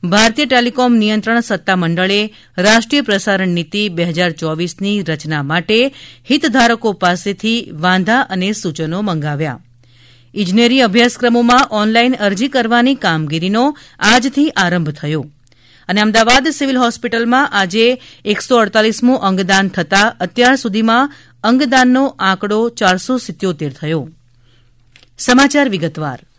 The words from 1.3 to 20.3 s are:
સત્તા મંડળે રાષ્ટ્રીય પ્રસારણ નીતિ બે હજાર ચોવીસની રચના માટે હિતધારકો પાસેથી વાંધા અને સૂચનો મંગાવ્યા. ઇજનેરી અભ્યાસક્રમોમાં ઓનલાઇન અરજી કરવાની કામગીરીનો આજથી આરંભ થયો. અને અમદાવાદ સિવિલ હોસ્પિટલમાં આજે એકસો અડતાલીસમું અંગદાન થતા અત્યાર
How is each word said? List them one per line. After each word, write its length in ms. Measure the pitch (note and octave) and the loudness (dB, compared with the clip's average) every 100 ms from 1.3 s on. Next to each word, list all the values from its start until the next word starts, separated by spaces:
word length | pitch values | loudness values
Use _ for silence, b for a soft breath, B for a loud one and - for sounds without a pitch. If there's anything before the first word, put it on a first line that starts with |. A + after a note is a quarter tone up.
| A#3 | -2
સત્તા 360 | A#3 G3 - A3 | 0 -4 -2 -2
મંડળે 580 | E3+ E3+ F#3 G3+ G#3+ b b - | 0 0 0 0 -2 b b -2
રાષ્ટ્રીય 420 | F#3+ A3+ A3+ C#4+ | 2 2 2 -2
પ્રસારણ 480 | C#4 G3+ G#3+ G3 F#3 | 0 -2 0 -2 0
નીતિ 400 | F3 D#3+ G#3 G#3 | -2 -4 -4 -4
બે 160 | E3+ | -2
હજાર 260 | E3+ E3 F3+ | -4 0 -2
ચોવીસની 720 | D#3+ D#3+ D#3 F3 - G3 G#3 | -2 -6 -4 -6 -6 -4 -4
રચના 400 | D#3+ D3+ D3+ D#3 | -4 -6 -4 -4
માટે 520 | C#3 E3 E3 A3 C4+ B B B - | -2 -2 0 0 0 B B B -2
હિતધારકો 600 | A#3+ D#4+ B3 A#3 A#3 A3+ | 0 2 2 2 2 -2
પાસેથી 760 | G3 F3+ F3+ G3+ G3 A3 A#3 - | -2 -2 -2 -4 -4 -2 -4 -6
વાંધા 480 | D#3 F3 F#3 F#3 A#3+ | -4 0 0 2 0
અને 320 | B3 F#3+ F#3 | 0 -4 -4
સૂચનો 480 | G#3 F#3 D3 D#3 F3 | -4 -6 -6 -6 -4
મંગાવ્યા. 600 | G#3 D#3+ D3+ C#3+ D#3 A#2+ _ _ b b b b b | -4 -4 -4 -4 -6 -8 _ _ b b b b b
ઇજનેરી 460 | - F#3+ G3 A#3 C4 | -6 -2 2 2 4
અભ્યાસક્રમોમાં 880 | A#3+ G3+ A#3+ - A#3+ A#3 A#3+ B3 C4+ | 2 2 2 0 0 2 4 4 2
ઓનલાઇન 440 | G#3+ G#3 A3+ A#3+ | 0 0 2 2
અરજી 340 | B3+ G#3 G3 C4 | 0 -2 0 -2
કરવાની 460 | C4+ A3+ A#3+ B3 | -2 0 2 2
કામગીરીનો 840 | C4 F#3+ D#3+ D#3 D#3+ F3+ G#3+ F#3 G3 B B | 0 -2 -2 -2 -4 -2 0 0 -2 B B
આજથી 520 | G#3 B3 B3+ C4+ D4+ | 2 2 2 0 0
આરંભ 400 | - F3+ F3+ D#3 | 0 0 0 -2
થયો. 360 | D3+ D3 D#3 D3 _ _ b b b b | -6 -4 -6 -6 _ _ b b b b
અને 120 | G3 | 0
અમદાવાદ 480 | G#3+ A3 A3+ B3+ C#4 | 2 2 4 2 2
સિવિલ 280 | C#4+ C#4 B3+ | -2 -2 0
હોસ્પિટલમાં 720 | A#3+ A#3 A#3 A#3 A#3 B3+ C#4 | 0 -2 -4 -2 0 2 2
આજે 520 | G3+ F#3 G3+ A#3 B3 B B | 0 -2 2 2 0 B B
એકસો 320 | - G#3 - B3 | -4 -4 0 2
અડતાલીસમું 640 | G#3 A3 A3 G#3+ A#3+ C4 | 2 2 0 2 2 2
અંગદાન 500 | G3 F#3+ F#3+ F#3+ G3 | 0 -2 0 2 0
થતા 480 | - E3 F#3+ G#3 - | -2 -2 0 0 -2
અત્યાર 360 | F3 | -8